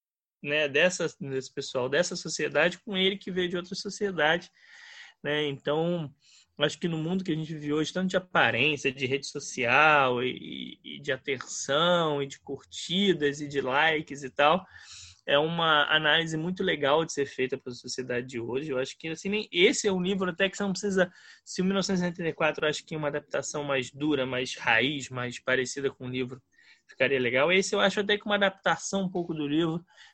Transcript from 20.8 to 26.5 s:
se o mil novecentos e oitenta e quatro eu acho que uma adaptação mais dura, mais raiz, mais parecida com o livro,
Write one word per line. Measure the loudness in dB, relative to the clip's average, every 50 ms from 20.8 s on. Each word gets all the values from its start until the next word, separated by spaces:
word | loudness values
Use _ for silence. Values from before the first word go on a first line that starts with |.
| -2 0 2 2 2 2 0 -16 -20 -20 -20 -20 _
se | -12 -4 -2 0
o |
mil | 2 2
novecentos | 2 0 0 0 0 0
e |
oitenta | 0 -2 -4 -4 -4
e | -2
quatro | 0 0 0 0 2 0
eu | 0
acho | 0 -2 -6
que | -8 -6
uma | -4 -4 -2
adaptação | -4 -4 -6 _ -6 -6 -4 -4 -6 -6 -2
mais | 0 0 0 -2 -4
dura, | -6 -4 -2 0 2 2 0
mais | -2 -2 -4 -4 -6 -8
raiz, | -4 0 2 4 4 4 2 0 -4 -8 -8
mais | -8 -6 -6 -6 -8 -6
parecida | -2 0 0 0 0 -2 -4 -4 -4 -4
com | -4 -4 -10
o | -8
livro, | -4 -4 -6 -6 -8 -14 _ _